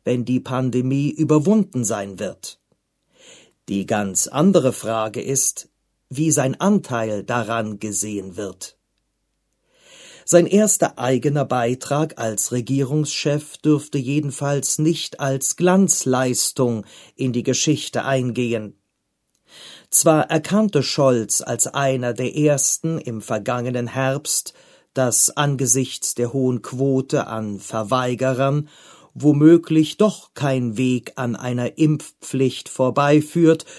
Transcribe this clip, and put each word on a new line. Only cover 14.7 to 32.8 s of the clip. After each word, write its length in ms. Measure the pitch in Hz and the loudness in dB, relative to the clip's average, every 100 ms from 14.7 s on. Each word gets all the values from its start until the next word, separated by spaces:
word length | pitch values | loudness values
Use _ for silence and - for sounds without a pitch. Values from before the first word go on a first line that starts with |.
| - | 0
nicht 400 | 156 160 - - | 0 0 -4 -6
als 380 | 143 135 - - | -4 -2 -4 0
Glanzleistung 1300 | 180 190 185 - 135 127 127 117 - - 123 113 101 - - - | 4 6 4 2 0 2 2 0 -2 0 0 0 -6 -16 -18 -6
in 160 | 131 | -4
die 100 | 120 | -2
Geschichte 640 | 113 123 - 147 - 120 | 0 0 0 0 -2 -6
eingehen. 760 | 131 135 123 117 120 113 104 - _ _ _ _ _ _ _ - - - _ | -2 0 0 -2 -2 -4 -6 -16 _ _ _ _ _ _ _ -20 -20 -20 _
Zwar 400 | - 165 156 - | 2 4 4 4
erkannte 520 | 160 - 202 220 - | 0 0 0 2 0
Scholz 600 | - - 135 123 104 - | 0 2 4 2 0 -4
als 240 | - 120 - | -4 -4 -2
einer 480 | 139 139 131 123 | 0 0 0 -2
der 200 | 120 123 | -4 -4
ersten 640 | 151 147 139 - - 160 165 | 2 2 2 0 -2 -4 -4
im 220 | - 113 | -6 -8
vergangenen 680 | - 110 101 123 123 123 120 | -4 -4 -2 -4 -2 -4 -4
Herbst, 680 | 131 135 139 - - - - _ _ _ | -2 -2 -2 -2 -4 -6 -12 _ _ _
dass 420 | - 127 - - - | -2 0 2 0 2
angesichts 800 | 147 139 127 135 127 - - | 0 0 0 0 0 -6 -6
der 180 | - 120 | -4 -2
hohen 300 | 135 127 123 | 0 0 0
Quote 640 | - 127 139 131 131 147 - | -4 -2 0 0 0 -2 -2
an 320 | 113 107 98 | -6 -6 -8
Verweigerern 1120 | - 113 104 131 127 123 131 127 139 147 151 - - - - | -8 -6 -2 0 0 0 0 2 2 0 -4 -12 -20 -20 -20
womöglich 840 | 123 143 143 156 170 - 156 151 - | 0 2 6 8 8 6 2 2 2
doch 340 | 208 - - | 0 0 -12
kein 460 | - 147 131 120 107 | -4 -2 0 -2 0
Weg 340 | 127 123 120 - | 0 0 -4 -8
an 200 | 123 117 | -6 -6
einer 400 | 127 123 123 - | -4 -4 -4 2
Impfpflicht 960 | 151 151 - - - 131 131 - - | 2 2 -4 -18 -6 0 0 -2 -8
vorbeiführt 960 | - | -2